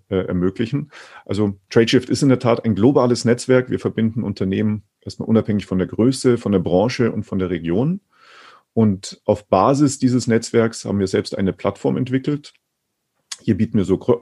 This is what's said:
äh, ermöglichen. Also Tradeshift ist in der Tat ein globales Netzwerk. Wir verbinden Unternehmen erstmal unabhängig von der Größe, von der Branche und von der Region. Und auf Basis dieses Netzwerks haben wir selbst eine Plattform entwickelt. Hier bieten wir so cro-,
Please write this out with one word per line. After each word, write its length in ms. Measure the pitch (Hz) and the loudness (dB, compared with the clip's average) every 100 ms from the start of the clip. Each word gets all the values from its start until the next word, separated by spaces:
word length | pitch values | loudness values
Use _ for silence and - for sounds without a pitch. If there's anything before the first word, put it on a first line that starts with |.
| - | -6
äh, 160 | 95 - | -4 -2
ermöglichen. 640 | 90 90 - 117 139 147 - - - - | -2 -2 -2 -4 -6 -8 -16 -20 -16 -8
Also 320 | 101 104 98 - | -2 -2 -4 -2
Tradeshift 380 | - 113 131 127 | 2 4 2 2
ist 140 | 135 | 0
in 60 | 143 | 2
der 100 | 123 | 2
Tat 260 | 120 117 | 2 0
ein 120 | 117 95 | 0 2
globales 480 | 113 147 123 117 | 4 4 2 2
Netzwerk. 440 | 117 123 - 127 123 | 0 0 2 0 0
Wir 120 | 113 | -4
verbinden 420 | 107 - 113 113 | -4 -2 -2 -2
Unternehmen 640 | 98 98 95 98 107 107 - _ | -6 -4 -4 -2 -2 -4 -8 _
erstmal 280 | - - - | -16 -10 0
unabhängig 380 | 110 104 104 - | 0 2 -2 -2
von 120 | 92 | -2
der 100 | 87 | -2
Größe, 500 | - 117 131 127 120 | 0 0 2 0 0
von 140 | 117 | 2
der 80 | 98 | 0
Branche 500 | 82 87 110 - 117 | 2 2 2 0 -2
und 140 | 107 | -2
von 160 | 104 98 | -6 -4
der 100 | 90 | -4
Region. 500 | 87 80 87 143 190 _ _ _ - - - _ | -4 -2 -2 0 -4 _ _ _ -20 -20 -20 _
Und 460 | - 110 95 - - | 0 0 0 -6 -8
auf 240 | - 101 - | -2 -2 0
Basis 500 | 95 107 139 147 - | 2 4 4 2 2
dieses 300 | 127 123 117 | 0 0 0
Netzwerks 560 | 113 113 117 113 - | -2 0 0 0 -2
haben 160 | 113 101 | -6 -2
wir 80 | 95 | 0
selbst 280 | 101 95 - | -2 -4 -4
eine 160 | 95 | -4
Plattform 440 | - 98 98 135 131 | -2 -4 -4 -4 -4
entwickelt. 560 | 123 131 131 147 - _ _ _ _ _ _ _ - - | -4 -4 -4 -6 -8 _ _ _ _ _ _ _ -20 -8
Hier 140 | - 104 | -2 -2
bieten 220 | 107 110 | 0 -2
wir 80 | 90 | 0
so 100 | 95 | 0
cro-, 240 | - - | 0 0